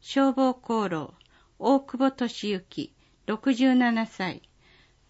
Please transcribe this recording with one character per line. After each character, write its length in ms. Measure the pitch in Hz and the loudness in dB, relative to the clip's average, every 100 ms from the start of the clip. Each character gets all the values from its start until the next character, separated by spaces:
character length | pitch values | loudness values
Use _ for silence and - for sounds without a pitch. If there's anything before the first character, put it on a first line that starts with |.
消 320 | - 269 269 | -6 0 2
防 260 | 262 262 254 | 2 0 0
功 300 | - 226 196 | -4 -2 -2
労、 260 | 160 147 - _ _ _ - | -4 -8 -14 _ _ _ -4
大 220 | 220 269 | 2 2
久 180 | 269 247 | 0 -2
保 120 | 269 | -2
俊 500 | 262 240 - 208 190 | 0 -6 -6 -6 -6
之、 340 | 180 - - _ _ _ - | -8 -12 -12 _ _ _ -8
六 260 | 220 277 | -4 -2
十 220 | 240 262 | 2 4
七 320 | 254 240 226 226 | 4 2 0 -4
歳。 360 | - 185 - - _ _ _ _ _ _ | -6 -8 -8 -14 _ _ _ _ _ _